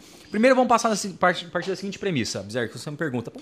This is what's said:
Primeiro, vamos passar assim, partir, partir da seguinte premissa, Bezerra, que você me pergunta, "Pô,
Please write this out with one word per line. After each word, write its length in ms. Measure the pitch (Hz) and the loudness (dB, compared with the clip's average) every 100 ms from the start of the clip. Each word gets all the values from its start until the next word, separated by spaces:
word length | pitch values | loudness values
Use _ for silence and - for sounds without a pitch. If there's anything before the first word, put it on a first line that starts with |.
| - - - | -20 -20 -8
Primeiro, 240 | 208 247 254 | 2 4 6
vamos 120 | 247 | 6
passar 220 | 233 233 | 4 4
assim, 220 | 202 208 | 0 -4
partir, 320 | 165 180 180 170 | 0 2 2 -4
partir 200 | 180 175 | -6 -4
da 60 | 185 | -6
seguinte 240 | 202 185 | -6 -6
premissa, 420 | 202 151 104 113 | -2 0 -2 -4
Bezerra, 260 | 98 117 117 | -6 -4 -4
que 80 | 123 | -6
você 140 | 156 | -12
me 80 | 147 | -6
pergunta, 320 | 160 123 - | -4 -4 -6
"Pô, 100 | - | -10